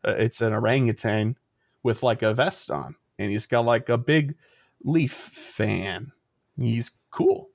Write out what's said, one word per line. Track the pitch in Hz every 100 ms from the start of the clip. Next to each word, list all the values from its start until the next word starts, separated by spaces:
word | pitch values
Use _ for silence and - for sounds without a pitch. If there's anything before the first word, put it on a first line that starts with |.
uh, | 104 107
it's | 113 -
an | 113
orangutan | 110 113 135 120 107 110 107 107 127 _ _ _ _
with, | 120 110
like, | 127 110
a | 110
vest | 110 160 - -
on, | 71 64 - _ -
and | 101
he's | 104 -
got, | 120
like, | 117 117 117
a | 120
big | 123 156 143 - _ _ _ _
leaf | - 165 135
fan. | - - - - - 107 95 98 92 - _ _ _ _ -
He's | 123 117 117 _ _
cool. | - 359 392 -